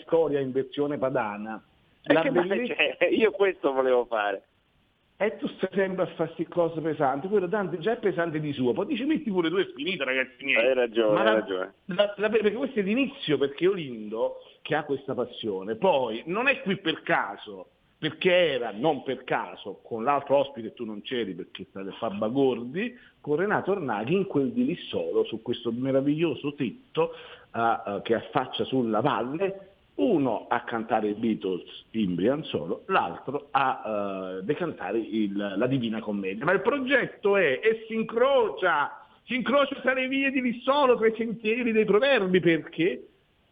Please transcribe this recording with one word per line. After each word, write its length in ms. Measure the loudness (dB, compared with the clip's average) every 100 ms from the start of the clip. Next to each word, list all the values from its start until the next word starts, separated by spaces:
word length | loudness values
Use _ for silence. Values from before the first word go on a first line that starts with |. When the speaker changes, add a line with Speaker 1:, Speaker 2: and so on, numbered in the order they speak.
| 0
Speaker 1:
Storia 340 | 2 4 2
in 120 | 0
versione 440 | -2 -2 -2 -2 0
padana. 680 | 0 0 -2 -6 -8 -10 _ _ _ _
Speaker 2:
Eh, 100 | 0
Speaker 1:
La 80 | 2
Speaker 2:
che 80 | 4
male 180 | 2 2
Speaker 1:
bellezza 260 | 0 -2 2 0 2
Speaker 2:
c'è? 100 | 2
Io 220 | 4 4
questo 420 | 4 2 2 0
volevo 320 | 2 4 4 4
fare. 360 | 0 0 -2 _ _ _ _ _ _ _ -2
Speaker 1:
E 200 | -2 -2
tu 100 | -8
stai 220 | -4 -4
sempre 280 | 0 0 0
a 40 | -4 -2
fare 160 | -6
sti 140 | -4 -4
cose 320 | 0 0 0
pesanti, 480 | -4 0 0 0 0
quello 180 | 0 0
Dante 320 | -2 -2 -2
già 140 | -2
è 60 | 0
pesante 420 | 0 0 -2 -2
di 120 | -4
suo, 200 | 0 0
poi 140 | 0 -2
dici 180 | -2
metti 260 | 0 -2 0
pure 180 | 0 0
tu 60 | 0
è 80 | -2
finita, 300 | -4 -6 -2
ragazzi 400 | 0 0 -2 -4
miei. 220 | 0 4 4
Speaker 2:
Hai 80 |
ragione, 380 | 4 2 2 4
Speaker 1:
Ma 60 | 6
Speaker 2:
hai 40 | 6
Speaker 1:
la, 80 |
Speaker 2:
ragione. 400 | 4 0 -4 -4 -10
Speaker 1:
la... 300 | -8 0 0 0
la, 120 | 0
perché 200 | 2 2
questo 280 | 0 -4 -2
è 20 |
l'inizio, 560 | 0 0 0 -4 -2 0
perché 300 | 0 0 0
Olindo, 680 | 0 -4 -8 -8 -4 -4 -4 -18 -16
che 140 | -4
ha 80 | -2
questa 320 | -2 -6 -4
passione, 640 | -4 -4 -6 -6 -6 -6 0
poi 480 | 2 2 2 -4 -4
non 220 | -2 0
è 120 | 0
qui 140 | -2 -2
per 240 | -2 -4
caso, 680 | 0 0 0 -8 -14 -16 -16 _ _ -8
perché 580 | -8 0 4 6 4
era, 180 | 2 -4
non 300 | 0 0 0
per 180 | -2 -6
caso, 580 | -2 -4 -4 -10 -14 -14
con 180 | -10 -4
l'altro 360 | 0 0 2 2
ospite 360 | 2 -4 -12
tu 100 | -10
non 160 | -10 -10
c'eri 300 | -6 -4 -4
perché 320 | -6 -12 -14 -14
state 200 | -12 -12
a 20 |
fa 180 | -6 -6
bagordi, 880 | -4 -2 2 2 2 -4 -6 -8 -8 -20 _
con 160 | -4 -2
Renato 340 | 0 0 0
Ornaghi 440 | -2 -2 -4 0
in 120 | 0 0
quel 240 | 0 0
di 140 | 0
Lissolo, 580 | -2 -2 -6 -4 -2 0
su 160 | 0 -4
questo 280 | -6 -6 -4
meraviglioso 840 | -4 0 2 2 0 0 -2 -6
tetto, 580 | -4 -4 -6 _ -4 -2 -4 -18 -20 -10
eh, 60 | -2 0 0 -2
eh, 140 | -6
che 120 | 0 0
affaccia 480 | 0 -4 -4 -4
sulla 360 | -2 0 2 2
valle, 680 | 2 0 -2 -2 -4 -4 -16 _ _ -2
uno 500 | 2 2 2 -2 -2
a 140 | -4
cantare 460 | -2 -6 0 0 0
i 40 |
Beatles 480 | 0 0 0 -2 -4 -8 -20 -8
in 240 | -2 0 2
Brianzolo, 680 | 0 0 -2 -6 -4 -8 0
l'altro 580 | 0 0 -6 -8 -8 -2
a, 840 | 0 0 -2 -4 -4 -4 -4 -6 -8
eh, 20 |
decantare 560 | -4 -4 -4 -6 -4 -4
il, 560 | -2 -2 -2 -2 -4 -2
la 100 | 0
Divina 320 | 0 -2 -4
Commedia. 440 | -4 -4 -4 -4
Ma 60 | 0
il 120 | 2
progetto 760 | 2 0 2 2 0 -2 2 4
è, 240 | 4 2
e 220 | 2 0 -2
si 80 |
incrocia, 1120 | -4 -2 2 4 4 2 0 2 2 0 -4 -20 _
si 140 | -6 -4
incrocia 400 | 2 2 2 0
tra 160 | 0
le 140 | 0 0
vie 240 | 0 0
di 80 | 0
Lissolo, 540 | -2 -2 0 4 6 6
tra 100 | 4
i 80 | 2
sentieri 540 | -4 -2 -2 0 2
dei 140 | 2
proverbi, 560 | 6 6 6 4 4 4
perché 640 | 6 2 0 0 0 0 -12 _ _ _ _